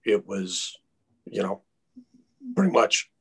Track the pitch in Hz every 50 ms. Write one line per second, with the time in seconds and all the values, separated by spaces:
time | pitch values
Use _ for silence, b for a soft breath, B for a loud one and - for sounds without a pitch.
0 | _ 113 104 101 - - 98 95 92 90 87 - - - - - _ _ _ _
1 | _ _ _ _ _ - - - - 190 196 - _ _ _ _ _ _ _ 262
2 | - _ _ _ _ _ _ _ 277 254 - - 196 180 - 117 113 - - -
3 | - _ _ _